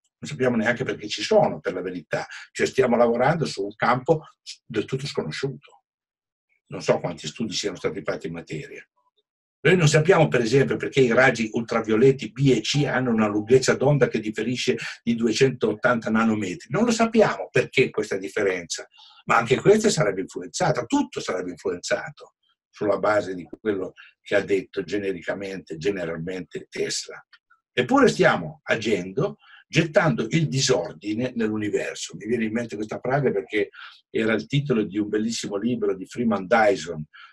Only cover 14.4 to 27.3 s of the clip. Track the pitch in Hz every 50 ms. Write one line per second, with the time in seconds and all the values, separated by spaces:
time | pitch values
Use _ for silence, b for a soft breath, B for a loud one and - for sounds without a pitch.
14.4 | 110 120 127 120 - - 220 214 B B B B B 117 117 110 117 117 107 -
15.4 | 135 135 120 - - 110 107 - - 123 123 117 - 113 110 113 113 110 107 107
16.4 | 104 92 90 - - - 139 196 240 240 220 - 226 226 - 226 180 143 - -
17.4 | - - - - - - - - 123 110 - - 107 - 104 95 95 98 - 110
18.4 | 101 95 92 90 85 80 - - - _ B B B B B B B - 117 117
19.4 | 117 117 131 110 - 170 208 220 220 214 - 160 104 101 185 190 180 - - 180
20.4 | 175 180 - - 180 175 - - - - 285 285 254 - - - - - - -
21.4 | - 90 87 - - 98 87 - - - 101 98 - - - - - - _ _
22.4 | _ _ _ _ _ _ _ - 104 104 98 92 92 90 - 104 92 92 95 87
23.4 | 82 - - - - 110 101 95 90 - - B B B B B _ - 104 101
24.4 | 92 87 101 95 90 - - 98 90 82 95 104 98 98 92 82 80 - 92 95
25.4 | 98 95 95 90 - - - 82 78 101 98 92 87 80 82 80 80 85 92 92
26.4 | 87 _ - - - _ - - 78 - - - - - - - - _